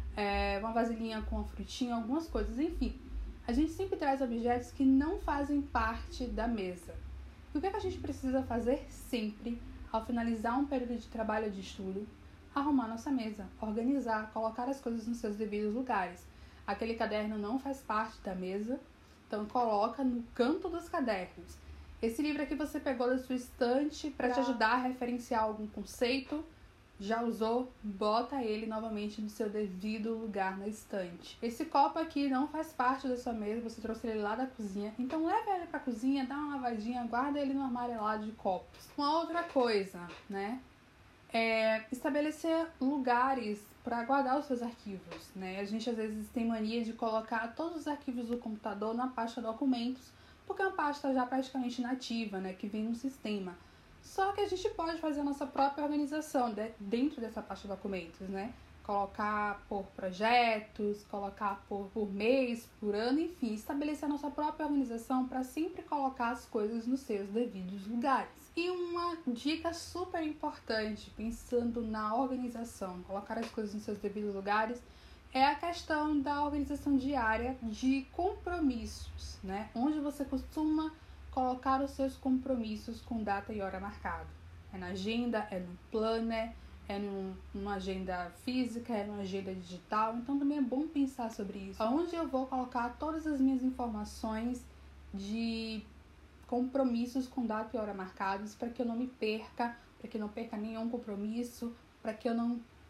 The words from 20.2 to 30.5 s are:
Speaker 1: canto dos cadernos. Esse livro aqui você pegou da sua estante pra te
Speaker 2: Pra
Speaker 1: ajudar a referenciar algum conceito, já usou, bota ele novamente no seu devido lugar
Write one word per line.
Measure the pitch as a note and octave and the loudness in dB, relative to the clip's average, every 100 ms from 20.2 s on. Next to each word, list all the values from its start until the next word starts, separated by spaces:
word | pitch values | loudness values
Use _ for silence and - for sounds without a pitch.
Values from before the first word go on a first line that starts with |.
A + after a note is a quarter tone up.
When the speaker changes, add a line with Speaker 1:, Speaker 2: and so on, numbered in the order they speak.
| A#3 | 0
Speaker 1:
canto | - B3 F#4 F4+ | 2 4 4 0
dos | E4+ E4+ | -4 -2
cadernos. | F4 A#3+ G3 F3+ - F3 - - - - - | 0 2 0 -2 -8 -16 -16 -16 -18 -16 -2
Esse | A3+ A3+ | 0 2
livro | D4 D4 | 0 0
aqui | C#4+ | 0
você | C#4+ D4 D4+ | 0 -2 -2
pegou | C#4+ A#3+ B3 | 0 2 4
da | C4 | 2
sua | C4 | 2
estante | B3+ - - A#3+ B3+ D4 - D4+ | -4 -4 2 4 4 2 0 -6
pra | - B3 | 0 2
te | |
Speaker 2:
Pra | B3 | 4
Speaker 1:
ajudar | C4 A3+ A3 | 4 4 6
a | B3 | 6
referenciar | B3+ B3+ A#3+ A#3+ - A#3 | 2 0 -2 -2 0 2
algum | A3 G#3+ G#3+ | 2 0 -6
conceito, | - G3 - A#3+ C4+ C4 D4+ D#4+ - - - - - | -6 -8 0 2 2 0 -4 -6 -12 -20 -20 -20 -8
já | G3+ A#3 | -2 0
usou, | A#3 G3 A3 A#3+ B3+ - | 2 2 2 2 0 -6
bota | G#3+ F#3+ G#3+ A3 A#3 C#4 | -8 0 4 4 4 0
ele | A3+ G#3+ A3 | 0 0 -2
novamente | A3 A3+ G#3+ G#3 G#3 | -2 -2 -2 -4 -4
no | G#3+ | -4
seu | - G#3+ | -2 -2
devido | G#3 G#3 F#3 G#3+ G#3+ A3 | 0 -2 -2 -4 -2 -2
lugar | A3+ A3 G3+ F#3+ | -2 -2 0 0